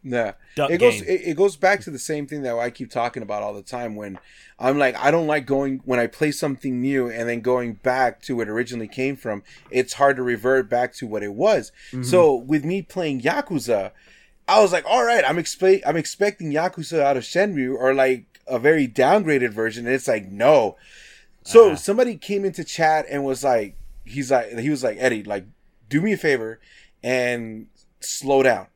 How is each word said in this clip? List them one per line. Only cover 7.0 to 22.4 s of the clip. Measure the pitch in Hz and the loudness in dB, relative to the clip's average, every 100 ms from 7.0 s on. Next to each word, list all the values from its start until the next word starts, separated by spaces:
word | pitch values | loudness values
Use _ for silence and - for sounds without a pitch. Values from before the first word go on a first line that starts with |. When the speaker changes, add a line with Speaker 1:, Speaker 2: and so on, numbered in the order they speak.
| 123 | -2
Speaker 1:
and | 113 117 | -4 -4
then | 120 | -2
going | 117 127 120 | 0 0 -2
back | 107 127 127 127 - | -4 -2 2 0 -2
to | - 123 | -6 -4
where | 107 | -2
it | |
originally | 110 117 120 110 | -4 -4 -6 -10
came | - 131 139 | -4 -4 -4
from, | 117 101 - - - | -8 -10 -12 -20 -4
it's | 127 123 | -2 -2
hard | - 139 131 | 2 2 2
to | |
revert | 123 117 120 131 107 | -2 0 2 2 2
back | 120 123 - | -2 -2 -6
to | 120 | -8
what | 104 | -6
it | 104 | -6
was. | 101 196 190 107 _ - | -2 2 2 -2 _ -14
Speaker 3:
Mm-hmm. | 127 | -10
Speaker 1:
So | 123 180 165 | 2 6 6
with | 131 127 151 | 4 0 -2
me | 147 190 | -2 -6
playing | 180 185 165 135 | -6 -6 -4 -2
Yakuza, | 127 190 285 156 120 107 95 _ _ _ _ _ - | -2 -2 -4 -6 -2 -2 -2 _ _ _ _ _ 2
I | 202 | 4
was | 202 | 6
like, | 175 156 | 2 0
"All | 233 | 0
right, | 233 233 139 | 2 2 2
I'm | 165 | 0
expe-, | 160 - 185 190 - | -4 0 4 4 2
I'm | 160 | -4
expecting | 151 - 202 202 160 | -4 -2 -2 -2 -4
Yakuza | 147 170 180 156 165 | -2 -2 -6 -6 0
out | 143 135 | 2 0
of | |
Shenmue | 113 170 208 165 127 | -2 0 0 0 -4
or, | 131 131 | 0 0
like, | 135 131 127 - _ - | 2 2 0 -4 _ -6
a | 127 | 0
very | 131 160 131 | 4 4 2
downgraded | 113 131 202 170 139 123 | 2 4 4 2 0 0
version." | 107 113 110 120 | -2 -4 -4 -4
And | |
it's | 131 - | -2 0
like, | 110 95 | -4 -4
"No." | 101 123 151 107 - - - - - _ _ | 0 6 6 4 -6 -20 -20 -20 -20 _ _
So | - 226 220 | 6 8 8
Speaker 2:
Ah. | 151 | 6
Speaker 1:
somebody | - 214 247 190 | -2 0 0 -2
came | - 202 | -6 -4